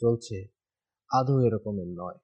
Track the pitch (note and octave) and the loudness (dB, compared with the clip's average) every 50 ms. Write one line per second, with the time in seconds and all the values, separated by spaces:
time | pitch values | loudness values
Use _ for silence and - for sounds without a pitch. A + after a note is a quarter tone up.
0 | - A#2 A#2+ A#2 - - A2+ F#2+ G2 G#2 _ _ _ _ _ _ _ _ _ _ | 2 2 2 0 -2 -8 -10 -10 -10 -12 _ _ _ _ _ _ _ _ _ _
1 | _ _ - B2+ C3 C3 C#3 C3 B2 A#2 A2 G#2 - G#2+ G#2 G2 F2 F2 F2 E2+ | _ _ 0 0 2 4 4 4 4 4 2 0 -2 -4 -6 -6 -6 -6 -8 -10
2 | F2+ F2+ F2 - | -10 -12 -12 -14